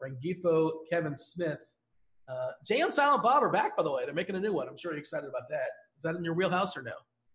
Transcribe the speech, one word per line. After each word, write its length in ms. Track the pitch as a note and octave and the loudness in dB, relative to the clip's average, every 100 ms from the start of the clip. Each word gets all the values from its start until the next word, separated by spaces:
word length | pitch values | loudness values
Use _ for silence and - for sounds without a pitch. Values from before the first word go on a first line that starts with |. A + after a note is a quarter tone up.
Rengifo, 720 | C3+ C3 D3+ F3+ F3 D#3+ D#3+ D#3+ - | -12 -8 -6 -2 2 4 2 0 -4
Kevin 280 | E3+ D#3 C#3 | -2 -2 -6
Smith. 440 | - F3 E3+ D3 - _ _ _ _ _ - | -10 -4 -4 -4 -12 _ _ _ _ _ -12
Uh, 240 | B2+ B2+ - - | -6 -6 -8 -2
Jay 160 | A#3 | 2
and 120 | F4+ | 2
Silent 300 | - C#4+ C4+ | 4 6 6
Bob 200 | A3 C#4 | 6 6
are 80 | G#3+ | 6
back, 240 | F3+ G#4 G#4+ | 4 2 2
by 80 | |
the 80 | D#3+ | 0
way. 140 | C3+ B2+ | 0 -2
They're 80 | |
making 220 | D3 F3 F#3+ | -2 -2 -2
a 40 | |
new 140 | G#3 | 0
one. 140 | E3+ C3 | 0 -2
I'm 100 | - | -8
sure 140 | F3 | -8
you're 80 | D3+ | -8
excited 280 | D3 D#3 C#3+ | -6 -8 -6
about 220 | C3 - | -8 -6
that. 180 | D3+ B2+ - _ _ | -4 -4 -6 _ _
Is 60 | |
that 120 | E3 F3 | -6 -4
in 80 | |
your 100 | E3 | -2
wheelhouse 440 | E3 F#3 F3+ G3 D3 | 0 2 2 0 -4
or 40 | |
no? 100 | B2 D#2+ _ _ _ | -10 -12 _ _ _